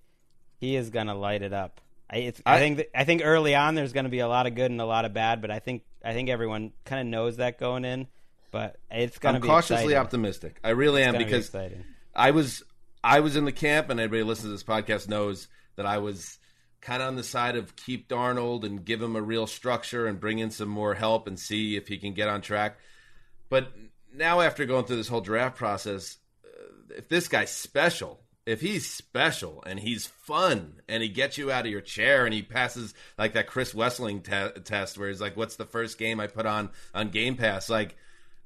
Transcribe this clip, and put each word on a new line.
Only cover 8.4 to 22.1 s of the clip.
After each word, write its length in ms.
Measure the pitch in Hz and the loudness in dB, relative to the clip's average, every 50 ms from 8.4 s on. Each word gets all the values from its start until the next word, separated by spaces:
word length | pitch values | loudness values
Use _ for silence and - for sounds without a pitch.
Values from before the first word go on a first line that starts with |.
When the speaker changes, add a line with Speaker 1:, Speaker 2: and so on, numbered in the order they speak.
| - - | -20 -10
Speaker 1:
But 260 | - 107 110 101 - - - - | -8 -6 -6 -6 -8 -12 -16 -8
it's 280 | - 113 120 120 - - | -2 -2 -2 -2 -2 0
gonna 180 | - 139 127 | 0 2 2
Speaker 2:
I'm 40 | 131 | 2
Speaker 1:
be 80 | 117 135 | 4 6
Speaker 2:
cautiously 280 | 156 170 165 - - | 6 6 6 4 2
Speaker 1:
exciting. 200 | 117 - 151 143 | 2 4 4 4
Speaker 2:
optimistic. 640 | 139 131 - - 120 110 101 95 - - 113 - - - | 4 2 2 0 0 0 -2 -2 -6 -10 -12 -12 -6 -2
I 80 | 113 | 0
really 300 | 113 120 143 147 143 139 | 2 4 4 6 6 6
Speaker 1:
It's 80 | 135 123 | 6 6
Speaker 2:
am, 60 | 117 | 4
Speaker 1:
gonna 100 | 117 117 | 2 2
be 60 | 107 | 2
Speaker 2:
because 160 | 110 120 101 | 2 0 0
Speaker 1:
exciting. 380 | - - 98 95 92 95 92 90 - - - - - - | -2 -6 -8 -8 -8 -10 -12 -14 -14 -16 -18 -20 -6 2
Speaker 2:
I 180 | - 120 135 147 | 6 6 6 8
was, 300 | 160 151 123 - - - - - - - - - - - | 6 4 2 -2 -8 -12 -16 -20 -20 -20 -20 -14 -2 4
I 180 | 117 127 147 | 6 6 6
was 140 | 156 151 139 | 6 6 2
in 100 | 151 147 | 2 0
the 60 | 143 135 | 0 0
camp, 360 | - 156 147 147 156 151 147 | 0 2 2 4 2 2 0
and 100 | 127 117 | 0 0
anybody 220 | 113 107 110 113 | 0 0 0 0
who 60 | 110 | 0
listens 220 | 110 113 107 110 107 | 0 -2 -4 -4 -8
to 20 | |
this 120 | 104 98 - | -8 -8 -4
podcast 460 | - 110 110 104 113 107 101 101 104 | -2 -2 0 0 0 -2 -2 -2 -2
knows 400 | 107 104 104 101 98 98 - - - - - - - | -2 0 0 -2 -2 -6 -10 -16 -20 -20 -20 -18 -10
that 100 | - 101 | -6 -4
I 120 | 101 104 104 | -2 -2 -2
was 400 | 104 104 101 90 82 - - - _ _ _ _ _ _ _ _ - | -2 -4 -6 -8 -12 -16 -18 -20 _ _ _ _ _ _ _ _ -10
kinda 240 | - 123 127 131 | -8 -6 -4 -4
on 100 | 131 131 | -4 -4
the 60 | 127 120 | -6 -8
side 340 | - - 123 123 123 120 | -6 -4 -2 0 0 0
of 200 | 120 107 - - | -2 -6 -6 -14
keep 320 | - - - 127 113 - _ | -16 -8 -8 -8 -8 -6 _
Darnold 560 | 127 120 123 123 123 123 120 120 120 120 107 | -2 0 0 0 0 0 0 -2 -2 -2 -4
and 200 | 104 101 98 85 | -4 -6 -6 -4
give 160 | 95 113 107 | -4 -4 -2
him 160 | 117 117 113 | -2 -4 -2
a 60 | 113 107 | -4 -2
real 240 | 107 113 113 110 | -2 0 -2 -2
structure 600 | 107 - - - 127 123 117 - - - 120 117 | -2 -6 -6 -2 -2 -2 -2 -4 -6 -4 -2 -2
and 140 | 110 101 90 | -2 -2 -2
bring 180 | 92 107 110 110 | -2 -2 -2 0
in 120 | 113 110 | -2 -4
some 180 | 110 - 107 104 | -4 -6 -6 -4
more 240 | 104 104 104 104 98 | -4 -2 0 0 0
help 320 | 92 110 110 113 110 - | 2 2 2 2 2 2
and 120 | 104 92 - | -2 -8 -10
see 380 | - - 104 107 107 107 107 | -8 -4 -2 -2 0 0 -2
if 120 | 101 - - | -4 -4 -6
he 80 | 101 | -8
can 160 | 98 101 101 | -8 -6 -6